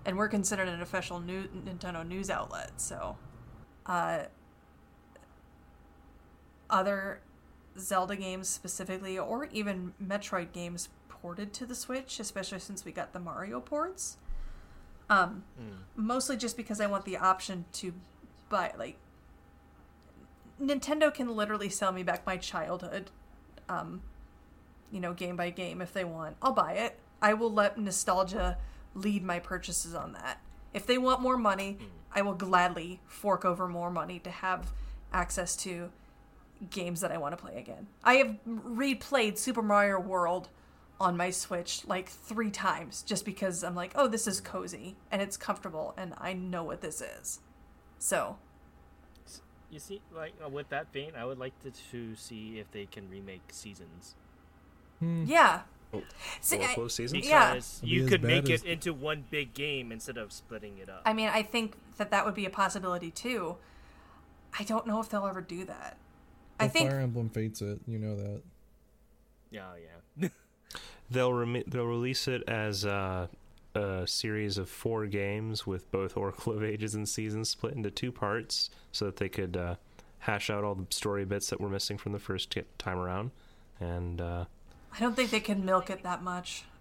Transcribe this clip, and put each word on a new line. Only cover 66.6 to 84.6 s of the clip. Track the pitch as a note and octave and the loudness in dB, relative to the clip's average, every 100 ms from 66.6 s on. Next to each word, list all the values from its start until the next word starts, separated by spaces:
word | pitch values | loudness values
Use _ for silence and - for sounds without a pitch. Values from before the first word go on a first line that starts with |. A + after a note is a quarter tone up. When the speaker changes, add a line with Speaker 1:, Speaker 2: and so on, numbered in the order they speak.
Speaker 3:
Well, | - | 6
Speaker 1:
think | - C3+ | 6 6
Speaker 3:
Fire | C3+ | 4
Emblem | C3 A#2 A2+ | 2 2 0
Fates | A2+ A2 G#2+ | 0 -2 -2
it, | G#2 G#2 - | -4 -4 -4
you | A2+ | -4
know | G#2+ G#2 | -2 -2
that. | G2+ G#2 - - - - - - - - - - - | -4 -6 -12 -20 -20 -20 -20 -20 -20 -20 -20 -20 -16
Speaker 2:
Yeah, | G#2+ F#2+ F2 E2 E2+ - C#3+ | -14 -14 -16 -18 -20 -18 -4
yeah. | F3 | -4
<laughs> | - _ _ _ - - - - | -4 _ _ _ -16 -14 -18 -2
Speaker 4:
They'll | B2+ B2+ | 2 4
remi-, | B2 A#2 B2 - | 4 2 0 0
they'll | B2+ A#2 | 0 0
release | A#2+ B2 C3 - | 2 0 0 0
it | B2+ - | 0 0
as, | A2+ G#2+ G2 | 0 0 0
uh, | G2+ G2+ F#2+ F#2 F2 - - - - | 0 2 0 0 -4 -8 -20 -20 -6
a | G#2+ G2+ F#2 F2+ | -2 0 0 0
series | - A2 G#2+ G#2 F#2+ | 0 0 0 0 -2
of | F2+ | -4
four | - A#2 A2+ G#2+ | -2 -2 0 0
games | G2+ G2 G#2+ A2 G#2+ - | 0 0 0 -2 -4 -2
with | F#2 - | -4 -2
both | G2 F#2+ - | -2 0 0
Oracle | G2 - - | -2 -2 -2
of | G#2+ | 0
Ages | G#2+ G#2+ G#2+ | 0 0 -2
and | G#2 G#2 | -2 -2
Seasons | - A2 G#2+ A2 | -2 -2 -2 -2
split | - A#2 | -2 -2
into | C3 G#2 | 0 -2
two | - B2 | 0 -4
parts | B2 G2+ A2 A2 - - - - | 0 2 2 0 0 0 -2 -6
so | - G#2 | 0 0
that | - | 0
they | G2 | -2
could, | - F#2+ F2+ | 0 0 0
uh, | F2 F2 - - - - | 0 -2 -8 -20 -20 -6
hash | - G2+ - | 0 0 2
out | G#2 | 0
all | G#2 F#2+ | 0 -2
the | F#2 | -2
story | - G#2+ G2+ | 0 2 2
bits | F#2+ G2+ - | 2 0 0
that | - | -2
were | G2+ | 0
missing | G2 - G2+ | 0 0 -2
from | G#2+ | -2
the | G2+ | -4
first | - F#2 - | -2 -2 0
t-, | - E2+ - | -4 -6 -6
time | - F2+ | -2 0
around. | F2+ F#2 A#2 - - - - - | 0 0 -2 -8 -20 -20 -20 -6
And, | F2 F2 F2 F2 | -2 -2 -2 -2
uh, | E2+ F2 F2 - | -2 -2 -4 -10